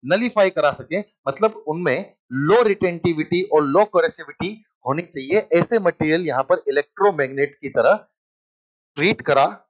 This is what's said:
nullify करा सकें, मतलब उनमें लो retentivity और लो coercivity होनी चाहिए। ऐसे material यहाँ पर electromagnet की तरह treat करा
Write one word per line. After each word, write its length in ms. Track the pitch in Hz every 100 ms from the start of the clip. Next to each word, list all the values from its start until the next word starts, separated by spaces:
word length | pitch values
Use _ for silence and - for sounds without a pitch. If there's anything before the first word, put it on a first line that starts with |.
nullify 460 | 127 185 240 214 190
करा 200 | 170 147
सकें, 320 | - 123 175 208 _ -
मतलब 360 | 135 214 214 -
उनमें 480 | 156 175 131 196 _ _
लो 300 | 127 147 220
retentivity 800 | 226 196 185 170 175 156 156 175
और 200 | 185 156
लो 220 | 147 151
coercivity 800 | 208 180 160 - 151 - 170 220 _ _ 120
होनी 160 | 147
चाहिए। 460 | 175 147 135 196 -
ऐसे 260 | 170 165 226
material 480 | 180 165 156 160 175
यहाँ 160 | 127
पर 200 | 135 180 -
electromagnet 880 | 135 147 - 202 160 135 139 139 _
की 60 | 135
तरह 380 | 123 131 214 - _ _ _ _ _ _ _ _ -
treat 240 | 165 214
करा 420 | - 135 151 208 _